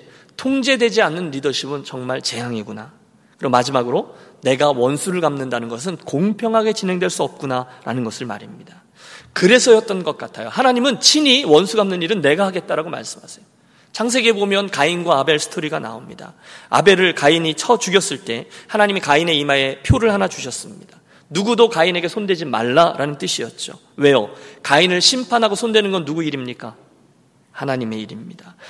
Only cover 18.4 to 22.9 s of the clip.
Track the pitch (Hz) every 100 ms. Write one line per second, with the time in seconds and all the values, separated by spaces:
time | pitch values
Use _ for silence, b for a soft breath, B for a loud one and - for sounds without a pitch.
18.4 | - B B 214 208 196 - 147 170 151
19.4 | 143 139 135 135 - 262 220 202 190 -
20.4 | 135 - - 104 - _ b b b 156
21.4 | 202 226 233 165 175 175 170 220 202 170
22.4 | 156 110 117 139 170